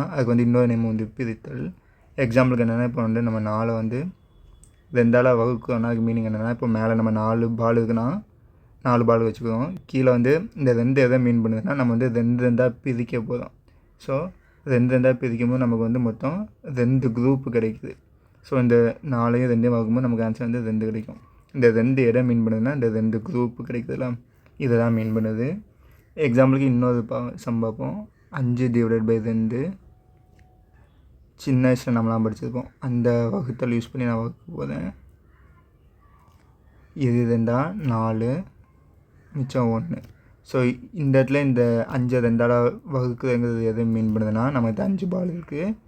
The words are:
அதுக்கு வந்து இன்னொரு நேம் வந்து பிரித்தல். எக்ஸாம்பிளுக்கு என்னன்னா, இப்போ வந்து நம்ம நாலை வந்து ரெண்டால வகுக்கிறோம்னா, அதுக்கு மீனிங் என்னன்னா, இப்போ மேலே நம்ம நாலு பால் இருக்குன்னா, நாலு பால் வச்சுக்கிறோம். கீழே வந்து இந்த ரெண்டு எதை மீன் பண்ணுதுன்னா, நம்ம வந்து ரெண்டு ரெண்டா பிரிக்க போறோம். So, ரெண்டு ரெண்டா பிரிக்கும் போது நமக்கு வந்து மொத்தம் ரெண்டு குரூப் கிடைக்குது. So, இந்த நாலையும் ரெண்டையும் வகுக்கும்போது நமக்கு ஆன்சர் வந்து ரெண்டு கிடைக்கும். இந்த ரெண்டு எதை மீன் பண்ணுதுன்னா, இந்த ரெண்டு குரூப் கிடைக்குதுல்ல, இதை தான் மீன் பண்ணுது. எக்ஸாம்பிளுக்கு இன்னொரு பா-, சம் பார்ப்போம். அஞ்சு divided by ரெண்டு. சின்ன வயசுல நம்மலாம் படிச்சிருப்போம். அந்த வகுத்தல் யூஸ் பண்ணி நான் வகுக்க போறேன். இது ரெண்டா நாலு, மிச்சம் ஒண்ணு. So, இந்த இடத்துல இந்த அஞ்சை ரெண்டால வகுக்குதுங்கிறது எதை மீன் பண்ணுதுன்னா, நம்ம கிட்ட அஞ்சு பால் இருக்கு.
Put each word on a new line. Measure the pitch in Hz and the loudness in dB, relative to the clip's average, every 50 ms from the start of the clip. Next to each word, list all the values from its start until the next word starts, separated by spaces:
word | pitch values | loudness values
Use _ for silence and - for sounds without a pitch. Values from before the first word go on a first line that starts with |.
| 139 175 | -4 -4
அதுக்கு | 185 147 127 113 120 | -4 -2 0 0 2
வந்து | 120 120 | 2 2
இன்னொரு | 120 120 123 123 | 4 4 4 2
நேம் | 120 117 113 113 | 2 2 0 0
வந்து | 113 110 107 110 107 | -2 -2 -4 -4 -6
பிரித்தல். | - - 131 117 110 110 - 147 143 123 139 170 185 - _ _ _ _ _ _ _ - | -8 -8 -8 -8 -8 -10 -12 -14 -12 -10 -10 -10 -12 -14 _ _ _ _ _ _ _ -2
எக்ஸாம்பிளுக்கு | 139 117 113 131 127 127 127 117 117 | -2 2 4 4 4 4 2 2 0
என்னன்னா, | 113 113 117 120 | 0 0 0 -2
இப்போ | 123 120 127 117 | -2 -2 -2 -2
வந்து | 110 110 117 120 | 0 0 0 0
நம்ம | 117 110 110 | -2 -2 -2
நாலை | 107 107 107 107 113 117 117 | -2 -2 -2 -2 -2 -2 -2
வந்து | 113 110 110 110 127 156 185 - - _ _ _ - - - - - - - _ _ _ _ - | -2 -4 -4 -4 -4 -6 -8 -10 -14 _ _ _ -20 -20 -20 -20 -20 -20 -20 _ _ _ _ 0
ரெண்டால | 123 117 117 120 123 123 131 127 | 2 4 4 4 4 6 4 4
வகுக்கிறோம்னா, | 117 113 120 123 110 - - 127 117 113 117 | 4 2 0 -2 -2 -4 -4 -2 -2 -2 -2
அதுக்கு | 117 113 113 | -2 0 0
மீனிங் | 113 113 117 113 113 | 0 0 -2 -2 -4
என்னன்னா, | 110 107 110 117 | -4 -4 -4 -4
இப்போ | 120 117 - 120 | -4 -2 -2 -2
மேலே | 113 110 113 113 113 | 0 0 2 2 2
நம்ம | 113 110 110 | 2 2 2
நாலு | 110 107 107 110 113 117 117 113 117 | 0 0 0 0 0 0 0 0 0
பால் | 110 113 113 117 117 | 0 0 2 2 2
இருக்குன்னா, | 117 110 117 113 113 127 170 208 - - _ _ - - _ _ _ _ _ _ - | 2 0 0 -2 -2 -2 -4 -4 -8 -12 _ _ -20 -20 _ _ _ _ _ _ -2
நாலு | 131 123 120 120 | 0 2 2 4
பால் | 117 117 113 113 | 4 4 4 2
வச்சுக்கிறோம். | 113 107 - - 113 113 113 127 170 190 180 - | 0 -2 -4 -4 -4 -4 -2 -4 -6 -8 -12 -14
கீழே | - - 131 131 127 | -6 -2 0 2 4
வந்து | 123 120 120 127 143 160 196 226 - | 4 4 4 2 2 2 0 -4 -6
இந்த | - 143 131 120 | -2 0 2 2
ரெண்டு | 113 117 123 135 135 | 2 2 2 2 4
எதை | 131 123 123 131 | 4 4 4 2
மீன் | 123 120 120 117 110 | 2 2 2 2 2
பண்ணுதுன்னா, | 113 110 110 107 - 143 | 0 0 -2 -2 -4 -2
நம்ம | 139 131 120 | 0 0 0
வந்து | 117 113 127 127 113 | 2 2 0 0 0
ரெண்டு | 117 117 117 120 123 123 | 0 0 0 0 2 2
ரெண்டா | 123 120 117 127 127 120 - | 2 2 2 2 0 0 -2
பிரிக்க | - 143 123 117 120 117 - 120 | -4 -4 -4 -4 -4 -4 -4 -6
போறோம். | 110 113 123 123 - - - _ _ _ _ _ _ _ _ _ - | -4 -4 -6 -8 -8 -12 -16 _ _ _ _ _ _ _ _ _ -8
So, | - 135 139 165 185 - - _ _ _ _ _ | -6 -4 -4 -4 -6 -10 -16 _ _ _ _ _
ரெண்டு | 151 131 120 123 127 131 | 0 2 2 2 4 4
ரெண்டா | 127 123 131 127 | 4 4 4 2
பிரிக்கும் | 120 135 123 117 113 120 120 | 2 0 -2 -2 0 0 0
போது | 127 127 131 | 0 0 2
நமக்கு | 120 117 113 113 | 0 0 0 0
வந்து | 113 117 131 | 0 0 0
மொத்தம் | 123 117 107 110 - 135 156 190 214 214 - _ - 175 143 | 0 -2 -2 -4 -4 -6 -4 -6 -8 -10 -14 _ -14 -8 -4
ரெண்டு | 127 120 120 131 135 127 131 | 0 2 2 2 2 2 0
குரூப் | 113 123 120 131 139 135 135 131 | 0 0 2 2 2 0 -2 -2
கிடைக்குது. | 117 120 110 110 107 - - - - - _ _ _ _ _ _ _ _ _ | -2 0 0 0 -4 -6 -10 -14 -16 -16 _ _ _ _ _ _ _ _ _
So, | - - 131 | -4 0 0
இந்த | 123 120 120 120 117 117 113 - - 156 | 4 4 6 6 6 4 2 -4 -6 -4
நாலையும் | 131 117 117 117 117 123 127 127 | -2 0 0 2 2 2 2 2
ரெண்டையும் | 120 113 113 123 120 | 2 2 2 2 2
வகுக்கும்போது | 117 113 110 113 123 131 | 0 0 0 0 0 0
நமக்கு | 123 117 113 113 | 0 0 0 -2
ஆன்சர் | 113 110 - 127 117 | -2 -4 -4 -4 -4
வந்து | 117 123 117 | -4 -4 -4
ரெண்டு | 110 110 110 110 | -2 -2 -2 -2
கிடைக்கும். | 110 110 110 107 - - - - _ _ - _ _ - | -2 -4 -6 -8 -10 -14 -18 -20 _ _ -20 _ _ 0
இந்த | 143 123 120 | 4 6 6
ரெண்டு | 110 113 113 123 135 131 131 | 6 6 4 2 4 4 4
எதை | 117 113 123 127 | 4 4 4 2
மீன் | 123 120 117 113 | 4 2 2 2
பண்ணுதுன்னா, | 110 110 110 110 127 147 | 2 0 0 0 0 0
இந்த | 143 123 117 | 0 0 0
ரெண்டு | 110 110 110 113 110 113 | 0 2 0 0 0 -2
குரூப் | 107 - - 120 123 117 117 - | -4 -4 -2 -2 -2 -2 -4 -8
கிடைக்குதுல்ல, | 120 - 123 120 120 - 131 135 131 123 120 120 - _ _ _ _ _ _ - | -10 -8 -8 -8 -6 -6 -6 -6 -4 -6 -6 -8 -12 _ _ _ _ _ _ -6
இதை | 147 131 120 | -2 2 2
தான் | 117 117 117 117 | 2 4 2 2
மீன் | 113 110 110 107 | 0 0 0 -2
பண்ணுது. | 113 110 110 110 110 120 143 180 214 214 - _ _ _ - - - _ _ _ | -2 0 -2 -2 -2 -4 -4 -4 -8 -10 -16 _ _ _ -20 -20 -20 _ _ _
எக்ஸாம்பிளுக்கு | - 156 139 117 123 131 131 131 135 139 135 | -2 0 2 4 4 6 6 4 4 2 2
இன்னொரு | 123 120 123 123 123 120 110 | 2 2 2 2 2 0 -2
பா-, | 120 127 123 123 123 120 | -2 -4 -6 -6 -8 -10
சம் | - - - 117 113 | -10 -8 -4 -2 -2
பார்ப்போம். | 113 113 110 117 131 135 160 208 214 - _ _ _ _ | -2 -2 -4 -6 -8 -8 -8 -8 -12 -14 _ _ _ _
அஞ்சு | - 156 131 123 120 120 127 | -6 -4 -2 0 0 0 0
divided | 123 117 120 117 113 117 113 110 | 2 2 2 2 2 2 2 2
by | 110 113 113 107 | 2 0 0 0
ரெண்டு. | 117 113 113 110 110 110 120 139 180 196 - - - - _ _ _ _ _ _ _ _ _ _ _ _ _ _ _ _ _ - _ _ _ _ _ _ _ _ _ _ - | -2 -2 0 -2 -2 -2 -4 -4 -6 -8 -10 -16 -20 -20 _ _ _ _ _ _ _ _ _ _ _ _ _ _ _ _ _ -20 _ _ _ _ _ _ _ _ _ _ -10
சின்ன | - - 135 127 127 | -4 0 0 2 2
வயசுல | 127 127 123 - - 120 | 2 2 0 0 -2 0
நம்மலாம் | 117 113 113 113 113 113 | 0 0 0 0 0 0
படிச்சிருப்போம். | 110 107 - - 123 117 123 127 - - _ | -2 -2 -4 -8 -8 -8 -8 -10 -10 -14 _
அந்த | - 135 123 120 117 120 120 120 120 117 | -8 -4 -2 0 0 2 2 2 0 -2
வகுத்தல் | - 202 151 123 135 - 131 123 120 | -2 -4 -6 -6 -6 -6 -4 -2 -2
யூஸ் | 117 113 - | -2 -4 -6
பண்ணி | - 131 123 | -8 -6 -4
நான் | 120 117 113 | -2 -2 -2
வகுக்க | 113 117 117 - _ - 170 | -4 -6 -8 -12 _ -14 -10
போறேன். | - 143 139 147 - - - - - - - - _ _ _ _ _ _ _ _ _ _ _ _ _ _ _ _ _ _ _ _ _ _ _ _ _ _ _ _ _ _ _ _ - - _ _ | -10 -8 -8 -8 -8 -8 -10 -10 -14 -20 -20 -20 _ _ _ _ _ _ _ _ _ _ _ _ _ _ _ _ _ _ _ _ _ _ _ _ _ _ _ _ _ _ _ _ -20 -20 _ _
இது | 165 139 123 120 120 120 | -2 0 2 2 2 2
ரெண்டா | 117 117 117 113 110 117 123 143 170 190 214 160 | 2 2 0 2 2 0 0 0 -2 -4 -4 -4
நாலு, | 131 117 113 113 113 113 110 113 120 131 170 190 - - - - _ _ _ _ _ _ _ _ _ _ _ _ _ - | -2 -2 0 0 -2 -2 -2 -2 -2 -4 -4 -6 -10 -16 -20 -20 _ _ _ _ _ _ _ _ _ _ _ _ _ -8
மிச்சம் | 143 131 131 - 131 123 117 113 | -8 -6 -4 -2 -2 0 0 0
ஒண்ணு. | 113 113 170 151 - - - - - _ _ - _ _ - | -2 -4 -6 -8 -10 -12 -16 -20 -20 _ _ -20 _ _ -6
So, | - 135 127 123 123 123 - - - | -2 0 0 0 0 -4 -8 -14 -8
இந்த | 185 147 139 135 | -4 -2 2 2
இடத்துல | 135 131 120 139 143 | 2 2 2 2 0
இந்த | 143 139 127 120 120 120 117 117 117 - | 2 2 2 2 2 2 2 0 0 -2
அஞ்சை | - 131 123 123 127 127 | -2 -2 -2 0 0 2
ரெண்டால | 117 117 117 117 120 120 123 120 120 120 - - - 196 | 2 2 2 2 2 2 4 4 2 2 0 -4 -8 -6
வகுக்குதுங்கிறது | 143 131 127 123 120 120 - 135 123 120 120 120 117 113 113 | -4 -2 -2 -2 -4 -4 -2 -2 0 0 0 -2 -2 -2 -2
எதை | 113 110 113 117 | -2 -2 0 0
மீன் | 113 113 113 110 110 107 | 0 0 0 0 0 0
பண்ணுதுன்னா, | 110 110 107 107 110 117 135 | 0 0 0 0 0 0 0
நம்ம | 147 127 117 113 | 0 0 0 0
கிட்ட | 107 104 202 | -2 -2 -2
அஞ்சு | 196 196 185 196 | -2 -2 -2 -2
பால் | 180 180 185 180 180 160 | -4 -4 -4 -4 -4 -6
இருக்கு. | 175 165 - 151 143 160 202 220 - - | -8 -10 -10 -8 -6 -6 -6 -6 -8 -12